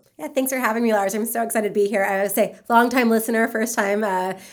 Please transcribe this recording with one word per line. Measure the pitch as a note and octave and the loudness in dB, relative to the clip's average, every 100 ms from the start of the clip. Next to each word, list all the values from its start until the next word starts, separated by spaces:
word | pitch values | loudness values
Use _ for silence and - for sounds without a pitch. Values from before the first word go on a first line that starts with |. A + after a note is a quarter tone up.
| _ - | _ -12
Yeah, | D4+ | -6
thanks | D4+ C4+ | -4 -2
for | C4 | -2
having | B3 A3 | -2 0
me, | A#3 | 2
Lars. | G#3+ G3 G#3+ | 2 0 -2
I'm | A3+ | -4
so | A#3 | -4
excited | A3+ A3+ G#3 | -2 -2 -2
to | |
be | G#3 G3+ | 0 0
here. | G#3 | 0
I | G3 G3 | 0 0
would | G3+ | -2
say | G3 G3+ - - | 0 -2 -2 0
longtime | A#3 A#3+ B3+ A#3+ | 2 4 2 2
listener, | A3 A3 A3+ A3+ | 2 2 0 0
first | A3+ A3+ | 0 -4
time, | - G3+ G#3 | 0 0 0
uh, | G#3+ F#3 F#3 F#3+ - | 0 0 -2 -6 -12